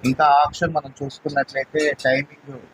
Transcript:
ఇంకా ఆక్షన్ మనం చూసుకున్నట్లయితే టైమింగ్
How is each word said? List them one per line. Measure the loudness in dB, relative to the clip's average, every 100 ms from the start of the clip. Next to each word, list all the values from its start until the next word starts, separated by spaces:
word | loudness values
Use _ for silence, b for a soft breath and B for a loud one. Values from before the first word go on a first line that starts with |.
ఇంకా | -2 2 4
ఆక్షన్ | 6 4 0 -4
మనం | -4 -8 -12
చూసుకున్నట్లయితే | -12 -8 -6 -4 -4 -6 -6 -2 -2 0
టైమింగ్ | 0 0 -2 -14 -18 -18 -18